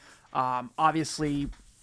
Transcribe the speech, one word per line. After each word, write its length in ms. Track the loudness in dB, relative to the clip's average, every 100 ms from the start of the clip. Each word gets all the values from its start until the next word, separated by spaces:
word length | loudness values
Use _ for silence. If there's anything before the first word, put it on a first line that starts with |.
| -18 -20 -6
Um, 380 | -2 0 -2 -4 2
obviously, 720 | 4 4 0 -2 -2 -2 -4 -8 -20 -20